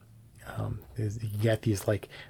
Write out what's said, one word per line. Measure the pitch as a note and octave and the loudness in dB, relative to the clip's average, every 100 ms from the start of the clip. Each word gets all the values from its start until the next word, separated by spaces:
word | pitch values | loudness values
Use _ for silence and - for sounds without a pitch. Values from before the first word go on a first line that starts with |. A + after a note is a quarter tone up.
| - - - - - G#2+ | -20 -20 -20 -20 -12 -6
Um, | G#2 G#2 - - | -4 -6 -8 -4
is, | G#2+ A2 | -4 -2
you | G#2+ G#2 | -4 2
get | A2+ A2 | 2 4
these, | A#2 G2 - | 2 2 2
like, | G#2 - - | 0 -2 -16